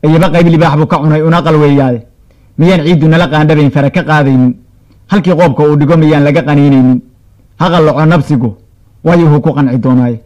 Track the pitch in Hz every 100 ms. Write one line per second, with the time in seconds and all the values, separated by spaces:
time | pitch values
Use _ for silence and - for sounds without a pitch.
0 | 156 160 185 170 170 165 160 147 156 160
1 | 151 151 160 170 165 156 147 139 135 120
2 | - _ _ _ _ - 160 185 151 175
3 | 156 160 170 151 151 151 143 147 139 185
4 | 151 156 139 131 127 120 _ _ _ _
5 | _ 202 170 160 170 127 151 147 147 165
6 | 156 151 143 139 131 143 143 135 127 127
7 | - _ _ _ _ _ 180 170 156 143
8 | 156 170 143 143 117 98 _ _ _ _
9 | 156 175 165 147 160 143 135 123 123 127
10 | 123 113